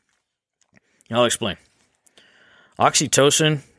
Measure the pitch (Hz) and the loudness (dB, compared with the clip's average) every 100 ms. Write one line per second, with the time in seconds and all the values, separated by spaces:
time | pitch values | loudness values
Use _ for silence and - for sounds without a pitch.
0 | _ _ _ _ _ _ _ _ _ _ | _ _ _ _ _ _ _ _ _ _
1 | - 117 117 - 107 82 _ _ _ _ | -6 0 0 0 -6 -8 _ _ _ _
2 | _ _ _ _ _ _ _ - 131 - | _ _ _ _ _ _ _ -2 0 0
3 | 135 - 139 - 156 147 - | -2 2 2 2 0 -2 -8